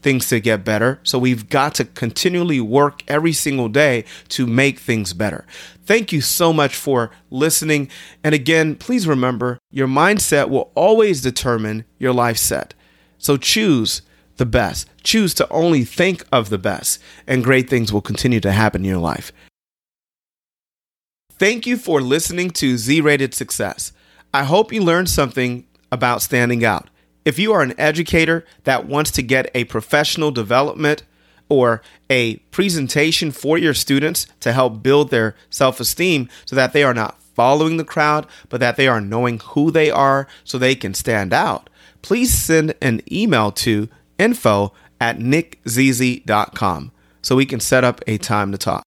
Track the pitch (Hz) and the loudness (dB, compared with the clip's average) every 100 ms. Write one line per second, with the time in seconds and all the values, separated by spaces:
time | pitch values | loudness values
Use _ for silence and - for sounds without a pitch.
0 | 147 131 - 120 113 107 95 107 117 151 | 0 0 0 0 0 0 0 0 0 -2
1 | - 131 127 123 107 139 143 - 131 - | -4 0 0 0 -2 -2 0 -2 -6 -4
2 | 123 - 185 175 175 143 110 127 143 - | -8 -2 -2 0 0 -2 0 2 2 -2
3 | - 147 165 156 156 139 117 117 147 120 | -4 0 0 -2 -2 -2 -2 2 2 2
4 | 104 - - - 123 117 139 135 - 113 | -4 -16 -12 -4 0 2 2 0 -4 -2
5 | 95 87 104 85 - - - - - 220 | -2 -4 -6 -6 -14 -20 -20 -20 0 0
6 | 208 160 - - 170 160 139 - - 131 | 0 -2 -2 0 2 2 0 -2 -2 0
7 | 113 - _ 131 156 156 156 151 135 - | 0 -6 _ -2 0 0 0 -2 -2 -12
8 | - - 151 151 127 165 156 143 - 247 | -20 -6 0 0 2 2 2 -2 -2 -2
9 | 175 139 127 123 127 120 _ - 131 135 | 0 0 0 -2 -4 -6 _ -4 -2 2
10 | 170 208 - 147 135 131 - - 185 220 | 2 2 2 0 2 -2 -2 0 4 4
11 | 214 160 127 123 131 117 107 110 113 _ | 4 2 -2 -4 -2 -2 -2 -8 -10 _
12 | 127 123 120 110 - 69 - - _ _ | -2 0 0 0 -2 -4 -8 -16 _ _
13 | _ _ - 143 - - 214 139 110 - | _ _ -2 0 0 0 2 2 0 -4
14 | - _ _ - 123 123 104 - - _ | -10 _ _ -4 0 0 -2 -4 -12 _
15 | - 220 196 - - - 170 156 117 - | -2 0 0 0 -2 0 2 2 0 0
16 | 175 180 - 131 104 101 98 95 - - | 0 0 0 -2 0 -4 -2 -4 -4 -6
17 | - - - 131 127 131 127 127 110 104 | -8 -20 -4 -2 2 2 2 0 0 -2
18 | - 104 143 117 98 98 110 90 95 92 | -2 -2 0 2 2 2 2 0 -2 -2
19 | 85 - - - _ _ _ _ _ _ | -2 -4 -10 -20 _ _ _ _ _ _
20 | _ _ _ _ _ _ _ _ _ _ | _ _ _ _ _ _ _ _ _ _
21 | _ _ _ _ 196 233 226 240 247 151 | _ _ _ _ 0 0 -2 -4 0 0
22 | 127 147 160 175 180 170 139 123 110 156 | 2 0 -2 -4 -4 -2 0 0 0 2
23 | 151 143 135 - - - 101 - - _ | 4 2 0 -4 -8 -6 -6 -6 -12 _
24 | _ _ _ 139 139 175 220 220 185 170 | _ _ _ -4 2 2 2 0 2 2
25 | 180 - 139 131 123 123 - _ _ 113 | 0 0 -2 0 -2 -4 -12 _ _ -2
26 | 123 117 - 131 120 120 113 95 - _ | 0 0 0 0 2 2 0 0 -6 _
27 | _ _ - 135 208 208 135 - 151 156 | _ _ -4 0 2 2 2 0 -2 0
28 | 165 160 160 165 - _ - 131 - 143 | 0 0 2 0 -4 _ -2 -2 -2 -2
29 | 156 - 127 131 127 127 117 113 - 147 | -2 -2 0 0 0 -4 -4 -6 0 0
30 | 151 - 151 123 104 120 143 - 151 151 | 0 -2 -2 -2 0 0 0 0 -2 -2
31 | - _ _ _ _ 143 120 113 - _ | -6 _ _ _ _ 2 2 0 -4 _
32 | _ 131 117 110 _ - 202 165 131 147 | _ 0 0 -4 _ -2 -2 0 -2 0
33 | 156 160 165 135 135 160 165 131 - 139 | 0 0 -4 -6 -2 0 2 0 0 0
34 | 151 175 - _ - 120 131 110 131 143 | 0 -4 -8 _ -2 0 0 0 2 4
35 | 147 123 110 - _ - 131 - 120 - | 4 0 0 -4 _ 0 0 0 -6 -2
36 | 175 156 120 - - 131 127 147 143 120 | 0 0 -4 -12 -6 -2 0 2 2 2
37 | 107 - _ - 120 143 160 165 156 - | -4 -8 _ 0 4 4 2 -2 -4 0
38 | 151 151 147 - - 123 120 120 135 117 | 0 0 -4 -16 -10 -2 -2 2 2 2
39 | 101 113 123 117 - - 156 160 151 - | 0 -2 -2 -2 -4 0 2 4 2 4
40 | 139 135 135 - - 127 127 131 98 95 | 2 2 -2 -14 -10 -2 0 0 -2 -6
41 | - 110 98 120 196 95 - _ - _ | -2 0 2 0 0 -4 -10 _ -20 _
42 | - 233 247 - - 160 156 - 135 113 | -2 0 2 0 2 2 2 -2 -2 -2
43 | - 165 220 135 107 98 - 107 107 _ | -4 -2 0 2 0 -2 0 0 -2 _
44 | _ _ 214 233 120 101 101 _ _ _ | _ _ 0 2 2 2 0 _ _ _
45 | 117 117 117 151 165 - - 117 135 123 | -2 -2 0 0 0 -10 -6 2 2 2
46 | 127 123 - 104 - - 104 82 69 _ | 0 -2 0 0 0 -2 -2 -2 -8 _
47 | _ _ - 131 135 123 - 131 127 120 | _ _ 0 2 2 -2 0 2 2 -2
48 | - 107 - 104 101 98 - - | -6 -6 -2 -2 -2 -4 -4 -4